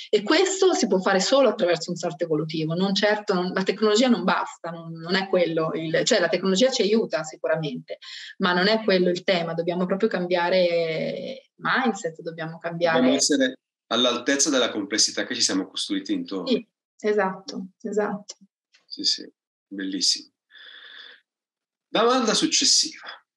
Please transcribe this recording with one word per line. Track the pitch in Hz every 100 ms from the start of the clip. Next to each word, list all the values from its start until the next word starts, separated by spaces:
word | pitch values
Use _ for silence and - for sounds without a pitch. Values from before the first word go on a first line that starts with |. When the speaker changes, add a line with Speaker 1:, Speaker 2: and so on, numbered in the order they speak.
| -
Speaker 1:
e | 214
questo | 208 330 370 - 370
si | 320 226
può | 190
fare | 202 190
solo | 190 269 254
attraverso | 208 175 165 175
un | 165
salto | 175 160
evolutivo, | 170 156 156 160 156
non | 170 196
certo, | 196 208 208 -
non, | 185 180
la | 185
tecnologia | 185 - 214 208 254
non | 196
basta, | 180 175 - - 165
non, | 170 165
non | 165 165
è | 285 294
quello | 185 170 160 160
il, | 160 160 160
cioè | 156 214
la | 170
tecnologia | 180 190 190 254
ci | 254
aiuta | 196 220 185 160
sicuramente, | 160 - 160 160 156 - - - - - - -
ma | 190
non | 180 190
è | 220
quello | 220 185 180
il | 175
tema, | - 180 165
dobbiamo | 165 170 175 185
proprio | 196 220
cambiare | 185 180 180 175 185 175 170 165 160 156 - - - _ _
mindset, | 165 214 262 190 165 160
dobbiamo | 165 165 160 170
cambiare | 170 170 170 165
Speaker 2:
Dobbiamo | - -
essere | - 139 131 131 _ _ _
all'altezza | 113 123 117 135 139 160
della | 131 113
complessità | 110 98 107 - -
che | 101
ci | 120
siamo | - 95 92
costruiti | - - 98 98
intorno. | 95 - 95 90
Speaker 1:
Sì, | 240 - _ _ _
esatto, | 214 208 190 185 - 196 190 _
esatto. | 208 202 202 202 - - _ _ _ _ _
Speaker 2:
Sì, | -
sì, | - - - _ _ _ _
bellissimo. | 98 95 95 - - - _ _ - - - - - - - _ _ _ _ _ _ _
Domanda | 196 233 254 220
successiva. | 190 156 - - - - - - - _